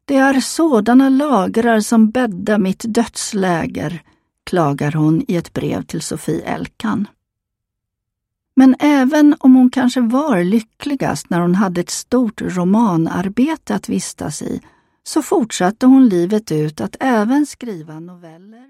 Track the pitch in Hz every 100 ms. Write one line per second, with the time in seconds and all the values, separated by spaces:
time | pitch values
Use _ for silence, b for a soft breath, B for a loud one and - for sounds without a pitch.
0 | - 269 269 277 - - 330 226 220 254
1 | 269 269 294 214 185 220 233 220 208 226
2 | 214 254 240 180 208 208 185 196 226 220
3 | 226 - - 202 190 165 160 - 151 170
4 | _ _ _ _ - 185 151 143 147 156
5 | 156 160 - 175 - - 147 120 - 165
6 | - 156 - 160 - - - - 220 202
7 | 208 _ _ _ _ _ _ _ _ _
8 | _ _ _ _ _ - 262 254 294 285
9 | 254 302 294 - 262 254 254 269 247 254
10 | 226 254 311 190 175 226 - - 285 277
11 | 147 156 - 175 175 185 196 175 175 -
12 | - 254 226 - 170 180 175 214 226 165
13 | 165 175 190 208 294 311 - 190 - 196
14 | - - 160 - - - b b b b
15 | - 320 - 370 226 - 185 214 262 269
16 | 247 180 175 214 - 156 151 151 - -
17 | 262 226 214 285 294 - 240 175 160 156
18 | 175 180 170 165 196 226